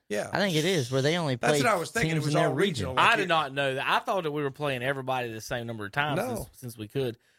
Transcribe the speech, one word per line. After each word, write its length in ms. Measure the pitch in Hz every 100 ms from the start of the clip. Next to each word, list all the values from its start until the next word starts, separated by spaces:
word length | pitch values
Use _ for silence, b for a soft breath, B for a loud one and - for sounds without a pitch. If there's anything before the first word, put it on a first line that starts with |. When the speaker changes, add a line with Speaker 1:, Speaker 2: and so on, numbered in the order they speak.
| -
Speaker 1:
Yeah. 200 | 104 -
Speaker 2:
I 60 | -
think 160 | 202 156
it 100 | 160
is, 240 | 180 120
where 120 | 135
they 140 | 139 175
only 180 | 156 123
Speaker 1:
That's 160 | -
Speaker 2:
play 100 | 147
Speaker 1:
what 100 | 226
I 40 | 190
was 160 | 151
thinking. 180 | 226 160
It 20 | 160
Speaker 2:
teams 100 | 143
Speaker 1:
was 80 |
Speaker 2:
in 60 | 165
their 80 | 151
Speaker 1:
all 60 | 135
regional. 380 | 202 135 127
Speaker 2:
region. 100 | 131
Speaker 1:
Like 100 | 190
Speaker 3:
I 20 | 226
did 60 |
Speaker 1:
it 40 | 185
Speaker 3:
not 260 | 165 143
know 220 | 139 139 131
that. 100 | 135
I 120 | 208
thought 240 | - 196
that 80 | 160
we 100 | 147
were 80 | 143
playing 320 | 135 147 131
everybody 500 | 127 139 131 127 120
the 80 | 110
same 260 | - 123 117
number 180 | 113 101
of 60 |
times 260 | 143 147 147
Speaker 1:
No. 180 | 247 214
Speaker 3:
since, 120 | 143
since 240 | - 123 113
we 80 | 107
could. 300 | 135 127 117 _